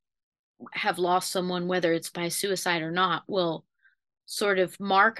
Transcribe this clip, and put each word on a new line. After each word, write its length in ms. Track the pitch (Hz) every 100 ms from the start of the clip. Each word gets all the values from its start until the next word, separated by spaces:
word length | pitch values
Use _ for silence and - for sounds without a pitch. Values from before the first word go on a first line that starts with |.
| _ _ _ _ _ _ 120
have 260 | - 208 175
lost 320 | 175 180 -
someone, 360 | 196 180 180 175
whether 260 | 180 170
it's 160 | 165 -
by 180 | - 170
suicide 540 | 160 202 185 - 170
or 80 | 160
not, 320 | 175 185 160 -
will 380 | 196 170 160 - _ _ _ _ _ -
sort 320 | - 208 190
of 200 | 180 -
mark 400 | 196 190 214 220